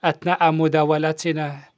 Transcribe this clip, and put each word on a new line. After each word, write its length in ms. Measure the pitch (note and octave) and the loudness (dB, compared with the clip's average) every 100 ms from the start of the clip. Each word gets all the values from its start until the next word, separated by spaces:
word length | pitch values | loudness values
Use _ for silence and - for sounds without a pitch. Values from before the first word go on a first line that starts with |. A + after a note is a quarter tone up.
أثناء 480 | F3 C#3+ F3 F3+ E3 | 0 -2 -2 2 2
مداولتنا 1080 | D#3+ D#3+ D#3 D3+ D#3 D#3 D#3 E3+ D#3 D3 C#3+ - | 2 2 2 2 2 0 -2 -4 -4 -6 -10 -18